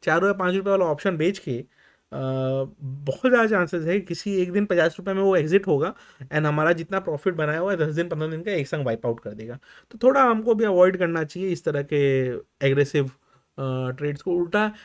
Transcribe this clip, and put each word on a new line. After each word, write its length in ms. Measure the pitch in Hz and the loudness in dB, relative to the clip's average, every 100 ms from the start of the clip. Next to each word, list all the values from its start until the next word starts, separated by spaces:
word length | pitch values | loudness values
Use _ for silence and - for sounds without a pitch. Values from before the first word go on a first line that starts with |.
चार 180 | 165 165 | 0 2
रुपये 180 | 202 196 | 2 0
पाँच 160 | 180 | 0
रुपये 160 | 190 196 | 0 2
वाला 140 | 196 | 2
ऑप्शन 320 | 170 143 196 160 | 2 0 -2 0
बेच 220 | 170 196 | 0 -2
के, 260 | 147 120 - _ _ _ - | -6 -8 -8 _ _ _ -12
अ, 40 | 135 131 131 131 135 135 - | -6 -4 -2 -2 -2 -4 -8
बहुत 500 | 135 139 139 - 254 | -10 -8 -6 0 2
ज़्यादा 160 | 240 220 | 4 4
चांसेस 380 | 196 170 175 | 2 0 -2
है 160 | 160 196 | -2 -2
किसी 360 | 175 170 202 190 | -2 -8 -2 -2
एक 160 | 180 | 0
दिन 120 | 196 | 0
पचास 320 | 208 175 165 - | 2 2 2 0
रुपये 160 | 190 | -4
में 80 | 190 | 0
वो 140 | 196 180 | 2 2
एग्जिट 300 | 151 196 196 | 4 2 4
होगा 280 | 139 175 - - - | 0 0 -6 -20 -20
and 240 | 131 156 151 | -4 0 2
हमारा 260 | 151 160 | 2 2
जितना 260 | 165 160 190 | 2 -2 -4
प्रॉफिट 360 | 180 147 190 | -4 -2 -2
बनाया 240 | 156 151 160 | 0 -2 0
हुआ 140 | 196 | 0
है 60 | 175 | 0
दस 160 | 156 | -2
दिन 140 | 151 170 | -2 -4
पन्द्रह 220 | 151 160 | -4 -4
दिन 120 | 160 | -6
का 100 | 202 | -4
एक 160 | 180 135 | -4 -4
संग 180 | 151 127 | -4 -2
वाइप 200 | 113 120 | -2 -4
आउट 140 | 113 | -4
कर 100 | 101 | -8
देगा। 280 | 107 113 123 _ - _ | -12 -14 -14 _ -20 _
तो 80 | 226 | 0
थोड़ा 200 | 254 277 | 2 4
हमको 320 | 247 220 220 | 4 2 0
भी 100 | 220 | 0
अवॉइड 320 | 214 180 185 185 | 2 6 6 4
करना 280 | 170 165 | 0 -2
चाहिए 240 | 156 180 190 | -4 -4 -4
इस 160 | 160 | -2
तरह 180 | 160 143 | -2 -4
के 440 | 143 147 139 131 127 120 - - 139 | -2 0 2 2 0 -4 -10 -2 0
एग्रेसिव, 440 | 139 143 151 131 - _ _ _ - | 2 2 0 -2 -6 _ _ _ -8
अ, 320 | 135 131 127 | -6 -4 -4
ट्रेड्स 320 | 131 147 143 | -4 -6 -6
को। 100 | 190 | -2
उल्टा 400 | 175 170 208 214 214 | -2 0 0 -2 -6